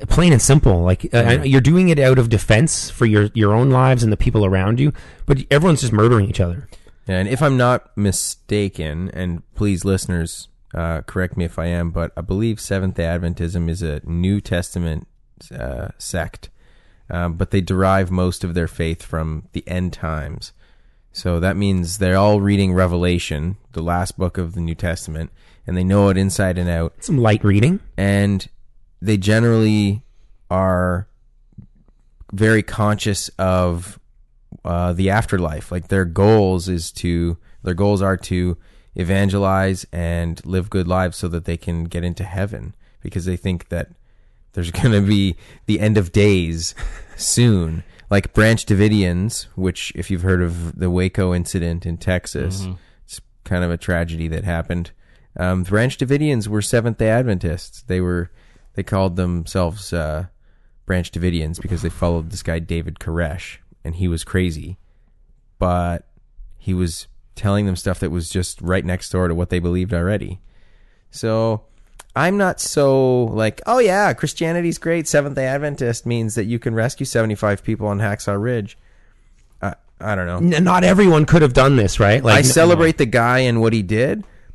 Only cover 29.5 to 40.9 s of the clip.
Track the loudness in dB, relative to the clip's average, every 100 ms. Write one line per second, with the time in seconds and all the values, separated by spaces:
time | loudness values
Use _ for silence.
29.5 | 4 4 4 2 -2 -8 -20 -20 -20 _
30.5 | 0 0 2 0 -2 -6 _ _ _ _
31.5 | -20 -20 _ _ _ _ _ -14 0 4
32.5 | 4 0 -2 0 0 -2 -4 -6 -4 0
33.5 | 2 2 -2 -8 -16 _ _ _ _ _
34.5 | -14 -6 -2 -2 0 2 0 0 -2 -2
35.5 | -6 -8 -10 -2 0 0 2 4 6 4
36.5 | 0 -2 -4 -6 -6 -2 0 -2 -4 -10
37.5 | -10 -6 0 0 2 0 -2 -2 -2 -2
38.5 | -4 -10 -20 _ -8 -2 0 0 0 0
39.5 | 2 0 -2 -8 -6 -4 -4 -4 -8 -4
40.5 | -4 -2 -4 0